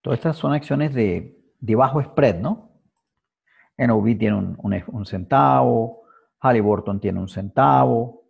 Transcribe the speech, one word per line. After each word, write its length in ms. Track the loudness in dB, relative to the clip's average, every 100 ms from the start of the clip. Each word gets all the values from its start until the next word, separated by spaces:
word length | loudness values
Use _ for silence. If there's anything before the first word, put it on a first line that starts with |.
Todas 180 | -4 -2
estas 160 | -2 -4
son 160 | -2
acciones 420 | -2 -2 -2 -2
de, 600 | 0 0 -2 -8 _ _ _
de 160 | -2 2
bajo 260 | 2 0
spread, 380 | -4 2 2 2
¿no? 400 | -4 -6 -10 _ _ _ _ _ _ _ _ _ _ -4
N 160 | 0
O 80 | 2
V 140 | 2
tiene 220 | 0 0 0
un, 200 | -4 -6
un, 260 | -4 -4 -4
un 180 | -10 -8
centavo, 1000 | -10 -2 2 4 4 2 0 -2 -8 _ _ _ _
Halliburton 600 | 2 2 2 0 -2 -4
tiene 200 | -4 -4
un 80 | -6
centavo. 960 | -8 -6 2 4 4 4 0 -4 -10 _